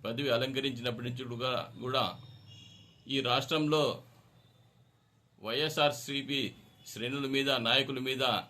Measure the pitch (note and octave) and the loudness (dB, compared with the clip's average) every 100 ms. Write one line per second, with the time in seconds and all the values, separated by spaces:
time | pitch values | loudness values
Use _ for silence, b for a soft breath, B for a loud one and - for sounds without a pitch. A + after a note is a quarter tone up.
0 | A2 A#2 C#3+ A#2 C3 C3 C3+ A#2 B2 A2+ | -4 -2 2 2 2 0 -2 -2 -4 -4
1 | B2 B2 B2+ A#2 C3 A#2+ D#2 - B2 C3 | -6 -6 -6 -4 -2 -2 -4 -8 0 2
2 | G2 - - - - - - - - _ | 2 -2 -16 -20 -20 -20 -20 -20 -20 _
3 | - C3+ B2 B2+ C3+ D#3 D3+ D#3 C#3 - | -4 -2 2 2 2 2 4 4 4 0
4 | - - _ _ _ _ _ _ _ _ | -10 -20 _ _ _ _ _ _ _ _
5 | _ _ _ _ G#2+ B2+ D#3 D3+ D3 - | _ _ _ _ -6 -2 -2 4 2 2
6 | - C#3 C3+ C#3 G#2 - - - - G#2 | -4 -6 -2 -2 -2 -6 -20 -20 -14 -8
7 | A#2+ C#3 C#3 C3+ C#3 C3 A#2 C3 C3+ C3 | -4 -4 0 2 2 2 4 2 2 -2
8 | C3 C3 B2+ G#2 | -4 0 2 0